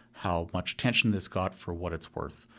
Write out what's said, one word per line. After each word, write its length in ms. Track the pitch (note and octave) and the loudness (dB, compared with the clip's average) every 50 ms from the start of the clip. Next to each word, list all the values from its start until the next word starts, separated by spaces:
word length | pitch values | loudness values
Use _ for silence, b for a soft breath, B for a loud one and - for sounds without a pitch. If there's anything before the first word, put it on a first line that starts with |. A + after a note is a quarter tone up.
| b b b - | b b b -4
how 280 | - G2 F2+ E2+ E2+ E2+ - | 0 2 2 2 0 0 -2
much 200 | F2+ F2+ - - | -4 -2 -4 -4
attention 380 | - - B2+ A2+ - - A2+ | 0 0 2 4 4 4 4
this 160 | G#2 F#2+ - - | 4 2 2 0
got 260 | - F#2+ F#2 F#2+ - | 0 0 0 0 -2
for 200 | - - - F2 | -6 -8 -6 -4
what 200 | E2+ F2 F2 E2 | -2 -2 -2 -2
it's 220 | D#2+ - - - | -4 -6 -6 -8
worth. 320 | - - - - - - - b | -6 -6 -6 -8 -12 -20 -20 b